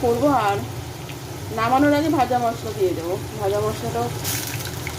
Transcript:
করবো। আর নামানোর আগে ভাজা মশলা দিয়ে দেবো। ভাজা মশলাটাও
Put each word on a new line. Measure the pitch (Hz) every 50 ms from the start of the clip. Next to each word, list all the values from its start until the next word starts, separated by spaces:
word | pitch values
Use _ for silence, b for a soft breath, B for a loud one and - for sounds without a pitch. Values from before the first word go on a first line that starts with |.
| 247
করবো। | 233 233 233 269 294 277 208 208
আর | 202 202 202 - - - - - - - - - - - - - - - - - - -
নামানোর | 226 220 240 254 269 285 294 294 294
আগে | 311 320 302
ভাজা | 285 247 240 247 247 240
মশলা | 226 226 - - 220 202 214
দিয়ে | 190 180 170
দেবো। | 165 160 175 185 208 - - - 214
ভাজা | 208 190 202 208 214
মশলাটাও | 214 226 - 240 226 220 233 240 240 - - - - - - - - - - - - - - - - -